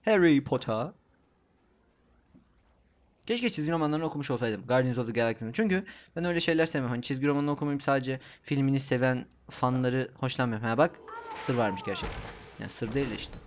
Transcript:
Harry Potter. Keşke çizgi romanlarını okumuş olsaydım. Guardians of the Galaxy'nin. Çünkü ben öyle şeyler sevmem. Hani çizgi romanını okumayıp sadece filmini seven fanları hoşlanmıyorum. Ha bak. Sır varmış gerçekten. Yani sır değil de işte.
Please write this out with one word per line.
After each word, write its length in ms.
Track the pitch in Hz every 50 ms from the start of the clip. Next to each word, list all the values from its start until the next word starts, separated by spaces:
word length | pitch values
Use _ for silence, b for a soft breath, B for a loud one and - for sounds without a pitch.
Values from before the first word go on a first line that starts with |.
| _
Harry 380 | 220 220 196 175 165 147 139 135
Potter. 440 | - 135 123 - - 110 110 123 175 - _ _ _ _ _ _ _ _ _ _ _ _ _ _ _ _ _ _ _ _ _ _ _ _ _ _ _ _ - _ _ _ _ _ _ _ _ _ _ _ _ _ _ _ _ _
Keşke 240 | - 233 240 240 233
çizgi 220 | - - 151 156
romanlarını 340 | 170 165 156 147 151 156 165
okumuş 260 | 156 - 147 139 -
olsaydım. 360 | 135 113 123 113 107 98 95
Guardians 300 | 113 123 131 127 127 120
of 100 | 123 120
the 40 | 113
Galaxy'nin. 400 | 107 117 117 117 110 - 117 110
Çünkü 340 | 120 - 226 208 185 185 190 B B B B B B
ben 100 | 165 170
öyle 140 | 175 175 170
şeyler 260 | 165 - 165 160 160
sevmem. 240 | 160 - 147 131 120
Hani 120 | 123 117
çizgi 260 | 123 - 143 131 139
romanını 240 | 143 143 143 143 147
okumayıp 320 | 147 139 147 147 143 135 -
sadece 360 | 143 139 135 131 131 131 131 B B B B B
filmini 360 | - 143 139 135 135 139 135
seven 460 | 135 - 131 123 127 131 127 127 123 - _ _ _ -
fanları 640 | - - - 127 127 127 127 123 123 131 127 - - -
hoşlanmıyorum. 480 | 135 127 - - 127 120 113 107 113
Ha 100 | 113 113
bak. 220 | 123 156 175 - - - - - - - - -
Sır 200 | - - - 127
varmış 260 | 120 113 104 95 92 -
gerçekten. 340 | 104 95 - - - - - - - - - - - - -
Yani 100 | 107 104
sır 240 | - - 120 107 117
değil 160 | 139 139 120
de 60 | 104
işte. 180 | - - - - - -